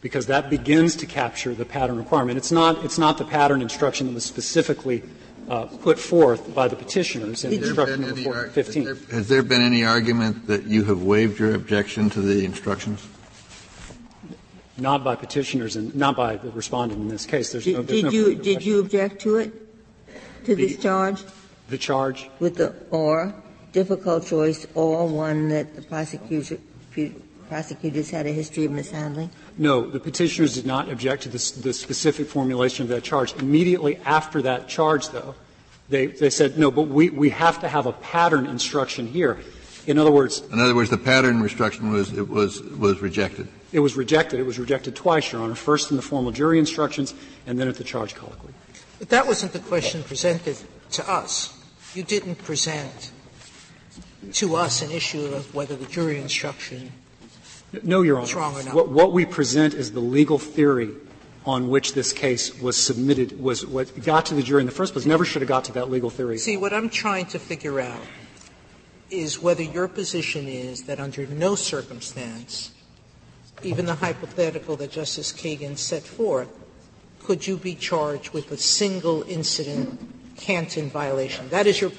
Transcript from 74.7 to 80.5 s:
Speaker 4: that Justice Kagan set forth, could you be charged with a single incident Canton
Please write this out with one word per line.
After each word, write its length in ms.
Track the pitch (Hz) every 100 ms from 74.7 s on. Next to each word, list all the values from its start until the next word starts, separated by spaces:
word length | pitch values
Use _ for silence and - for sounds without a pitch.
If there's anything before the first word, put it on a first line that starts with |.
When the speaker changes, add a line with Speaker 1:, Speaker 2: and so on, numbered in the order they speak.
| 143
Speaker 4:
that 120 | 139
Justice 440 | - 147 - 151
Kagan 440 | - 165 147 143 143
set 240 | - 165
forth, 440 | - - 220 135 123 - - - - - - -
could 260 | - 185 -
you 120 | 190
be 180 | 180 170
charged 540 | - 165 151 143 -
with 200 | 156 -
a 60 | 143
single 640 | - - 202 185 165 156
incident 760 | - 170 156 - 143 143 254 - - - - -
Canton 520 | -